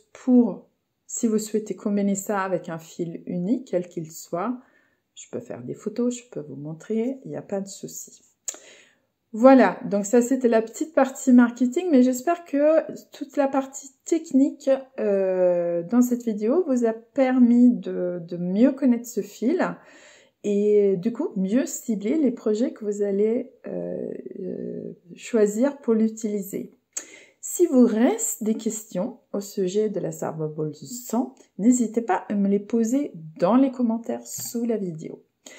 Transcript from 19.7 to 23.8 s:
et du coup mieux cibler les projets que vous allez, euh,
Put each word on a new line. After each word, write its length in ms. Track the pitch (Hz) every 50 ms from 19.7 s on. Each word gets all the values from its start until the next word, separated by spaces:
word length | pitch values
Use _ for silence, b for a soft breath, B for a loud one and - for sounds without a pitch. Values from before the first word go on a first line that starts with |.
| 175 B B B B B B B B B B B B _ -
et 520 | 202 208 202 208 208 208 208 202 196 190
du 160 | 180 175 233 233
coup 180 | - 311 - -
mieux 300 | 196 190 185 214 262 320
cibler 500 | - - - - - 220 196 202 214 285
les 140 | 330 294 233
projets 420 | 240 - - 220 214 208 247 311 -
que 120 | - 220
vous 180 | 208 208 208 202
allez, 500 | 202 196 196 208 220 226 262 262 - - _ -
euh, 460 | 208 180 180